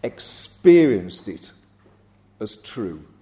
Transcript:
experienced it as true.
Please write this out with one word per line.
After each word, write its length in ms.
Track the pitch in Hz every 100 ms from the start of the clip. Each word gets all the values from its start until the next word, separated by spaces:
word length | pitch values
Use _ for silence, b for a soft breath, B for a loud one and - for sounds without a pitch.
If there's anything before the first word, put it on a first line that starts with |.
experienced 1200 | 226 - - - - - 185 170 156 107 87 - -
it 220 | 80 - _ _ _ _ _ _ _ _ _
as 160 | 107 -
true. 480 | - - 98 78 73 _